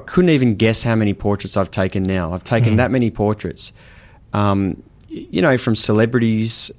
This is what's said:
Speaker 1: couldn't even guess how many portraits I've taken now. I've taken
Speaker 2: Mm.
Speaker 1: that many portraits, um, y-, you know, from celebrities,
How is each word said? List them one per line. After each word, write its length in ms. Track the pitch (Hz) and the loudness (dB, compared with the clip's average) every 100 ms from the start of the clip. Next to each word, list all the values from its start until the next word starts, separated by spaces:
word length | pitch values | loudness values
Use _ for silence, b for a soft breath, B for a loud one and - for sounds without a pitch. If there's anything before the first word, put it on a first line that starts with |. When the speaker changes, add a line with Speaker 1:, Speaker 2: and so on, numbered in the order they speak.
| - | 0
Speaker 1:
couldn't 240 | - 180 | 2 4
even 240 | 147 123 98 | 4 2 2
guess 280 | 113 110 | 2 2
how 120 | 120 113 | 0 0
many 180 | 104 | 0
portraits 420 | 98 104 101 101 104 | 0 -2 -2 -2 -4
I've 140 | 92 | -2
taken 320 | - 95 98 | -2 -2 -2
now. 300 | 92 95 82 | -2 -2 -2
I've 100 | 92 | -6
taken 300 | - 117 117 | -2 0 2
Speaker 2:
Mm. 40 | 107 | 2
Speaker 1:
that 140 | 123 | 2
many 180 | 127 113 | 0 0
portraits, 600 | - 104 104 90 - - b b b b b - | 0 -2 -2 -6 -6 -8 b b b b b -8
um, 480 | 104 101 98 95 - - - - | -2 0 2 0 -4 -12 -20 -18
y-, 160 | 320 - | -16 -6
you 100 | - | 0
know, 160 | 170 127 | 2 2
from 180 | - 107 | 0 0
celebrities, 960 | - 107 113 123 113 110 110 - - | 2 2 2 2 0 0 0 -2 -4